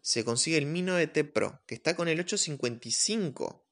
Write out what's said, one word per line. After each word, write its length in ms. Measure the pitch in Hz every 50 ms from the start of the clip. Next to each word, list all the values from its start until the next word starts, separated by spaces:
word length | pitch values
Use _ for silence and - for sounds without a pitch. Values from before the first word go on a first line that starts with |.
se 240 | - - - 120 107
consigue 320 | 117 117 123 - 160 160
el 80 | 156 139
Mi 160 | 143 160 175
nueve 240 | 180 185 185 175 160
T 180 | 147 - 156 147
Pro, 380 | 147 - 107 104 - - - _
que 80 | - 117
está 200 | - _ 160 170
con 120 | 170 170
el 120 | 170 160 160
ocho 180 | 180 175 214
cincuenta 500 | 196 - 160 147 135 - 120 120 117 -
y 40 | 117
cinco. 720 | - - - - 214 226 196 151 - - - 50 - _ _ _